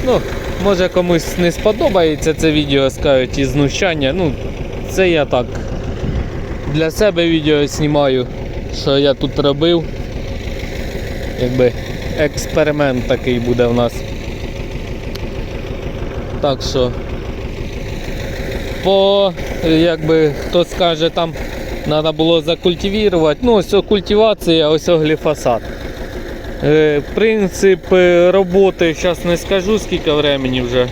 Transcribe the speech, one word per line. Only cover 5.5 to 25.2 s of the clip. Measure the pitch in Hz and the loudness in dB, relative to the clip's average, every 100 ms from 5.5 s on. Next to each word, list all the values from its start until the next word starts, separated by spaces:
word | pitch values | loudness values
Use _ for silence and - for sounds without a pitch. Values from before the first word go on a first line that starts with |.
| - - - - - - - - - - - - | -6 -6 -6 -6 -4 -4 -4 -4 -6 -8 -6 -2
для | 147 160 | 0 0
себе | 156 214 170 170 | 2 2 4 2
відео | 165 151 151 143 | 2 4 2 2
знімаю, | - 151 147 143 131 120 - - - - - | 0 2 4 4 2 -2 -6 -8 -8 -6 -4
що | - 139 | 0 4
я | 143 | 4
тут | 131 135 127 | 2 -2 0
робив. | 143 143 165 170 147 - - - - - - - - - - - - - - - | 0 2 2 2 0 -8 -8 -6 -6 -6 -6 -6 -6 -6 -6 -6 -6 -6 -6 -2
Якби | 123 127 123 - - - - - | -2 2 2 2 -6 -6 -6 0
експеримент | 147 - - 170 151 147 143 127 113 | 0 -2 -4 0 0 2 0 0 0
такий | 127 - 120 | -2 0 0
буде | 120 120 120 | 0 2 2
в | |
нас. | 120 120 - - - - - - - - - - - - - - - - - - - - - - - - - | 4 0 -2 -6 -8 -8 -8 -8 -6 -8 -8 -8 -8 -8 -6 -6 -6 -8 -8 -8 -8 -8 -8 -8 -8 -8 -4
Так | 147 131 | -4 -2
що, | - 135 123 120 - - - - - - - - - - - - - - - - - - | -2 0 0 -2 -6 -8 -8 -8 -8 -8 -8 -8 -8 -8 -8 -6 -6 -6 -6 -6 -6 -4
по, | 180 196 196 202 196 165 - - 165 | 0 2 2 2 0 -2 -6 -4 0
якби, | 160 170 160 160 160 156 131 - | 2 2 0 2 4 2 0 -2
хто | 180 170 | 0 0
скаже, | - 175 160 165 | 0 0 2 0
там | 180 165 139 - - - - - | 0 -4 -4 -8 -8 -8 -6 -2
треба | 151 156 | 0 0
було | 151 160 170 | 2 2 2
закультивірувати, | 151 165 185 165 196 208 208 180 156 147 | 0 0 0 0 -2 2 2 4 2 2
ну, | 247 | 2
ось | 220 160 | 2 4
о | 196 | 0
культивація, | - 208 - 208 220 202 - 165 151 | 2 0 2 4 4 2 2 4 4
ось | 156 170 | 2 2
о | 170 | 2
гліфосат. | 156 156 | 2 2